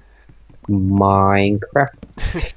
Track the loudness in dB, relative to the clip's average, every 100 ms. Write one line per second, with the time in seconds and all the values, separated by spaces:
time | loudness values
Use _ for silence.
0 | -20 _ -20 -20 -20 -18 -4 -2 0 2
1 | 2 4 2 2 0 -2 -2 -2 -2 -4
2 | -20 -8 -6 -4 -8